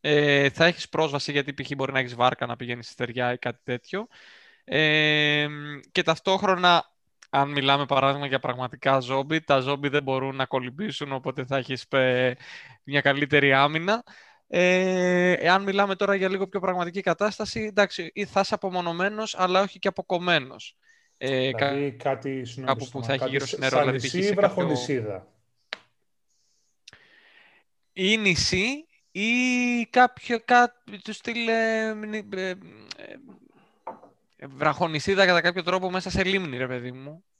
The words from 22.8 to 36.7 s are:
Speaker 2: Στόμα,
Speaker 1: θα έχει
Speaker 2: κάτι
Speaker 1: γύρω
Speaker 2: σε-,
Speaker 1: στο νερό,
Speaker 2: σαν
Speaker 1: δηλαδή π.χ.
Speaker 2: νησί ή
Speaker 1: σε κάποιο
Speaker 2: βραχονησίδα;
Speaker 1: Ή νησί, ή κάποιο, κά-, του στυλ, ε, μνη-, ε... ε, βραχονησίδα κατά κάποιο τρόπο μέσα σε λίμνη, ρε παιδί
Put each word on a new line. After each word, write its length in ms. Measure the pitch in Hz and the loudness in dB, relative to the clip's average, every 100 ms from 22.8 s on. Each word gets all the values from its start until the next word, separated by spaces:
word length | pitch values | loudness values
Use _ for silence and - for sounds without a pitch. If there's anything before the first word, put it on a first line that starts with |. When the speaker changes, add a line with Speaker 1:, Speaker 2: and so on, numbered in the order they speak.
| 131 | -4
Speaker 2:
Στόμα, 180 | 139 | -10
Speaker 1:
θα 80 | 117 | -4
έχει 80 | 135 | -2
Speaker 2:
κάτι 100 | 131 | 0
Speaker 1:
γύρω 140 | 135 135 | -2 -4
Speaker 2:
σε-, 40 | - | -2
Speaker 1:
στο 40 | |
νερό, 120 | 131 127 | 0 2
Speaker 2:
σαν 80 | 139 | 2
Speaker 1:
δηλαδή 200 | 131 120 | 0 -2
π.χ. 40 | |
Speaker 2:
νησί 40 | 175 | -2
ή 40 | 196 | 0
Speaker 1:
σε 60 | |
κάποιο 140 | 196 202 | 2 2
Speaker 2:
βραχονησίδα; 720 | 190 170 139 123 135 107 95 - _ _ _ _ - _ _ _ _ _ _ _ _ _ _ - - _ _ _ _ _ _ _ _ _ | 2 -2 -2 -2 -4 -4 -10 -14 _ _ _ _ -18 _ _ _ _ _ _ _ _ _ _ -20 -20 _ _ _ _ _ _ _ _ _
Speaker 1:
Ή 240 | - 190 220 | -2 0 2
νησί, 680 | 202 170 - 180 214 285 320 _ _ | 2 2 2 0 0 -4 -10 _ _
ή 120 | 190 214 247 254 247 247 240 226 | -4 0 0 0 0 0 -2 0
κάποιο, 500 | 247 247 - - 233 | 4 4 2 -6 -4
κά-, 280 | - 247 240 _ - 202 | 2 4 4 _ -18 -16
του 80 | 202 | -14
στυλ, 360 | 214 - 220 208 | -12 -8 -6 0
ε, 460 | 226 226 220 220 | 0 2 0 -2
μνη-, 340 | 214 214 214 208 196 | -6 -8 -8 -8 -6
ε... 120 | 185 | -6
ε, 80 | 185 175 - - - - - - - _ _ _ _ - - - _ _ _ 143 | -8 -14 -20 -20 -18 -16 -18 -20 -20 _ _ _ _ -18 -18 -20 _ _ _ -18
βραχονησίδα 800 | 135 151 143 170 156 165 196 190 | -2 0 0 -2 -2 0 2 4
κατά 140 | 175 | 4
κάποιο 220 | 165 180 | 2 -2
τρόπο 280 | 170 185 185 | -2 -2 0
μέσα 200 | 185 185 | -4 -4
σε 140 | 175 | -2
λίμνη, 320 | 185 190 175 127 | 0 0 -2 -4
ρε 100 | |
παιδί 260 | 127 | -4